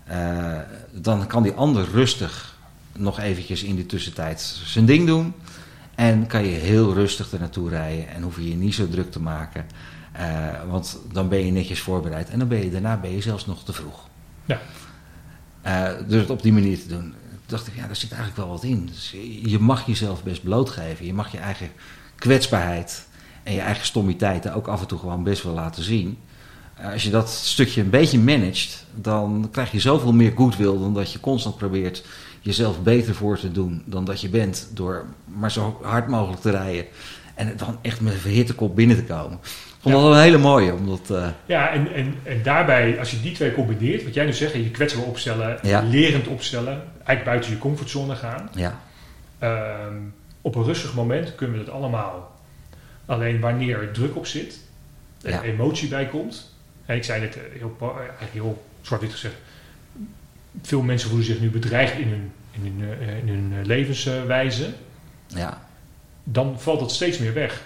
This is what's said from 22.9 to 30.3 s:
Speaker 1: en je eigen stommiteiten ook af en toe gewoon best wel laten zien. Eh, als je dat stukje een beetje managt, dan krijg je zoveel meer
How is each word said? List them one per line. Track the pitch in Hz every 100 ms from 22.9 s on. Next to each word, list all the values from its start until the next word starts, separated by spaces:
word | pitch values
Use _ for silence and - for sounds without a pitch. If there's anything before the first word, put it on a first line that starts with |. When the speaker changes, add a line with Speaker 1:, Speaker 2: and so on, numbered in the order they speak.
| - - - - -
Speaker 1:
en | -
je | 95
eigen | 95 104 -
stommiteiten | 117 98 87 104 90 90
ook | 87 -
af | 101
en | 90
toe | 85
gewoon | 90 87
best | 90 98
wel | 90
laten | 82 82 82
zien. | 85 113 90 117 - - - - -
Eh, | - 98
als | 107
je | 107
dat | 107 113
stukje | - - - 120 -
een | 95
beetje | 127 160 127
managt, | 113 147 95 92 - - - 110
dan | 107 107 104 104 110
krijg | - 120
je | 107
zoveel | 135 147 123
meer | 117 113